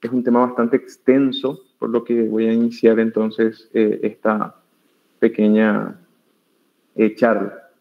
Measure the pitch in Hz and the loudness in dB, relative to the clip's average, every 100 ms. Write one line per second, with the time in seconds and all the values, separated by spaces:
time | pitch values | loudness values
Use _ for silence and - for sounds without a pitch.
0 | 117 127 123 120 123 123 120 135 - - | -4 -4 0 2 0 0 -2 -2 -4 -8
1 | - 131 135 123 131 147 _ _ 117 117 | 0 2 2 -2 -6 -8 _ _ -4 -4
2 | - 120 110 110 113 113 117 117 113 110 | -2 -2 -2 0 0 0 -2 2 2 4
3 | 113 110 110 110 113 110 - - 107 104 | 0 -2 -4 -2 -2 -4 -8 -2 0 0
4 | 107 107 110 107 - - _ _ _ _ | -6 -4 -4 -2 -4 -12 _ _ _ _
5 | _ _ 113 - 107 107 110 104 107 - | _ _ 0 2 2 4 2 0 -4 -12
6 | _ _ _ _ _ _ _ _ _ - | _ _ _ _ _ _ _ _ _ -2
7 | 110 107 117 104 98 - - _ | -2 2 0 0 -4 -10 -20 _